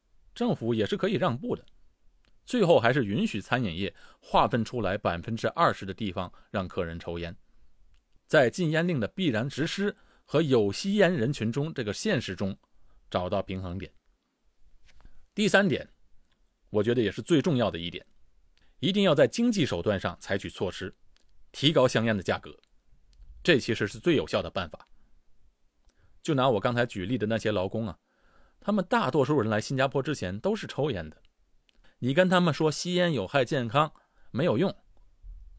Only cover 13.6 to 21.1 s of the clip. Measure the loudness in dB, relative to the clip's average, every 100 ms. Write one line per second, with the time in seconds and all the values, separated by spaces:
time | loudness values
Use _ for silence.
13.6 | -8 -10 -12 _ _ _ _ _ _ _
14.6 | -20 -20 -20 -20 -20 -20 -10 0 4 4
15.6 | 4 0 -6 _ -20 -20 _ _ _ _
16.6 | _ 0 2 2 0 -2 2 2 4 2
17.6 | 0 -2 -8 -10 -16 -20 -20 _ _ _
18.6 | _ _ -2 2 4 6 4 4 0 2
19.6 | 0 0 0 0 -2 -6 -4 -4 -4 -6
20.6 | -6 -6 -12 -12 -20